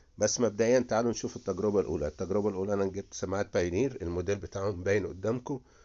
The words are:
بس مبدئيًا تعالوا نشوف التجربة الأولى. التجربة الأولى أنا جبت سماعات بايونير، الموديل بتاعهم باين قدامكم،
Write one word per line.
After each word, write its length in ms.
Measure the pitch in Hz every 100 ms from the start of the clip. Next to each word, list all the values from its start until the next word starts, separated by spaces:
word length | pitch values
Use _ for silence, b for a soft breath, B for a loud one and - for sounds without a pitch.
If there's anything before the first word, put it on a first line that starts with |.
| b -
بس 220 | 104 -
مبدئيًا 400 | 113 104 113 127
تعالوا 320 | 117 113 120
نشوف 240 | 110 120 -
التجربة 440 | - 90 104 101
الأولى. 280 | - 82 82
التجربة 420 | - 90 101 104
الأولى 240 | 95 98
أنا 120 | 98 98
جبت 280 | 95 -
سماعات 400 | - 92 95 101
بايونير، 480 | 101 87 90 135 -
الموديل 340 | 85 87 90 101
بتاعهم 480 | 95 98 98 90
باين 240 | 98 104 87
قدامكم، 520 | 87 104 123 - 131 - b